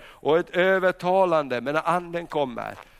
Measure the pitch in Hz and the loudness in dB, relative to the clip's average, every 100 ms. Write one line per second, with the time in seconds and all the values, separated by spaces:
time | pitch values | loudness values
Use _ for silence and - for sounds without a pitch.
0 | - - - 160 170 185 185 190 185 175 | -4 -6 2 2 2 0 2 4 2 0
1 | 175 190 185 160 143 123 120 151 160 175 | 0 2 4 2 0 -4 -2 -2 0 -2
2 | 175 170 170 156 135 113 107 104 - | -2 -8 -6 -4 -4 -4 -10 -12 -18